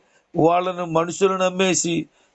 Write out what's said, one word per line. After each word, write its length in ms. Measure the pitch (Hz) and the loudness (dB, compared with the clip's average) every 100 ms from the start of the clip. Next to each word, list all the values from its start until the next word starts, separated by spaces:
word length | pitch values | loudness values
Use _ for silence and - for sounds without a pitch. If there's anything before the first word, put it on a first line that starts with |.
| _ _ _ 170 156 | _ _ _ 0 2
వాళ్ళను 380 | 175 180 175 175 160 | 2 0 -4 -2 -2
మనుషులు 380 | 175 165 190 190 | -2 0 0 2
నమ్మేసి 500 | 185 180 190 160 170 165 - _ _ | 0 0 0 0 -2 -4 -6 _ _